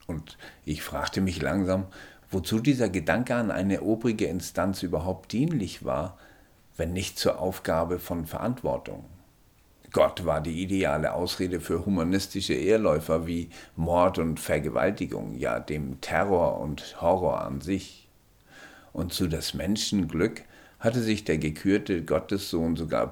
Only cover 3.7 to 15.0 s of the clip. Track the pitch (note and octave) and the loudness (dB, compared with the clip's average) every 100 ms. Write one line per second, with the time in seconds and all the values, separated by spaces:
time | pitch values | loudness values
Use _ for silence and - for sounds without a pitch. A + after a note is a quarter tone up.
3.7 | F#2+ F2+ A2+ B2 G#2+ F2 F2+ - - F#2 | 2 2 2 2 2 0 -2 -4 -2 0
4.7 | F#2+ F2+ E2+ E2+ F#2 - G#2+ D#3 D3+ F2+ | 0 -2 -2 -2 -4 -4 0 0 0 -2
5.7 | - - C2 F2 F#2+ - - - _ - | -4 -2 -2 -2 -8 -20 -20 -20 _ -16
6.7 | - E2 F2+ F#2 - - - F#2 F#2 - | -6 -2 -2 -4 0 0 2 -2 -2 0
7.7 | E2 E2+ F2 - F2 D#2 - A#2 B2+ D#2 | 0 0 -2 -4 -6 -4 -4 -4 -2 -2
8.7 | B1 - G1+ - - - _ _ _ _ | -4 -6 -12 -14 -20 -20 _ _ _ _
9.7 | _ - - D2+ - F2 D2+ D#2 D#2+ F#2 | _ -2 4 4 4 0 0 0 -2 0
10.7 | F#2+ E2 D2 D2 D#2+ F2+ - F#2 F2 D#2 | 2 2 2 0 0 -2 -2 -2 -2 -2
11.7 | E2+ F#2 F#2+ E2 F#2+ - G2 F#2+ C2+ E2 | -2 2 2 4 2 0 -4 -2 0 4
12.7 | A2 G2+ D2+ D#2 E2 E2 E2+ E2+ - - | 4 4 2 2 0 0 -4 -6 -12 -14
13.7 | - E2 F2 F2+ F#2+ E2 D2+ - D#2 D2 | -4 2 4 4 4 0 -2 0 0 0
14.7 | A#1+ D2+ G#2 | 0 0 0